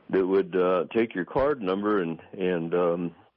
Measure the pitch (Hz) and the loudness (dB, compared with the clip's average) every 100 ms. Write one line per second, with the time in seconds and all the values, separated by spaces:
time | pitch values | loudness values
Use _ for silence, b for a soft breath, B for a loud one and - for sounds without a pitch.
0 | - 92 92 98 90 90 90 92 78 113 | -2 0 4 2 2 2 2 2 0 -2
1 | 113 95 85 143 139 143 95 98 104 104 | -2 -2 -4 0 0 0 -2 -2 0 0
2 | 82 80 - - 92 87 85 87 87 85 | 0 -6 -10 -4 -2 -2 0 0 2 0
3 | 85 - _ | -4 -8 _